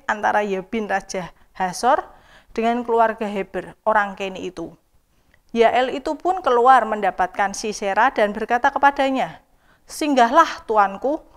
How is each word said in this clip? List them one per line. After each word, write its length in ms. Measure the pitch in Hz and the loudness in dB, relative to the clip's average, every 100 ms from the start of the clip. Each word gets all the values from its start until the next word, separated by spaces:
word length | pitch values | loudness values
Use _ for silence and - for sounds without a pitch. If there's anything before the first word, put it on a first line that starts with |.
| - | -8
antara 380 | 214 214 208 | -4 0 0
Yabin 420 | 208 190 185 226 208 | -2 -4 -6 -6 -4
Raja 460 | 196 185 190 170 - _ - | -4 -4 -8 -10 -14 _ -6
Hasor 480 | 185 175 240 311 359 - _ - _ | -6 -2 0 0 -2 -18 _ -20 _
dengan 320 | - 226 240 | -4 -2 -2
keluarga 420 | 233 233 226 220 214 | 0 2 2 0 -6
Heber, 480 | 202 190 185 170 - - | -6 -6 -8 -12 -6 -2
orang 240 | 220 202 | 0 -2
Keni 340 | 190 196 185 180 | -6 -10 -8 -10
itu. 280 | 175 160 - _ _ _ _ _ _ _ 233 | -10 -14 -16 _ _ _ _ _ _ _ 2
Yael 380 | 220 240 262 277 | 4 4 0 -4
itu 200 | 269 294 | -6 -4
pun 240 | 339 370 | -2 -2
keluar 400 | 359 240 240 262 | 0 4 6 6
mendapatkan 720 | 220 214 190 175 180 - 202 196 | 4 -2 -2 -2 -4 -2 -4 -4
Sisera 560 | 214 202 202 196 247 | -8 -6 -4 0 0
dan 240 | 269 208 208 | 2 0 -2
berkata 320 | 220 240 277 | -2 0 0
kepadanya, 720 | 277 277 277 269 262 170 151 _ _ _ _ _ | 2 2 2 0 0 -4 -8 _ _ _ _ _
"Singgahlah, 800 | - 302 262 233 294 320 - - | -6 0 4 6 6 4 0 -2
tuanku, 540 | 214 196 196 254 311 - | 2 2 0 -4 -4 -8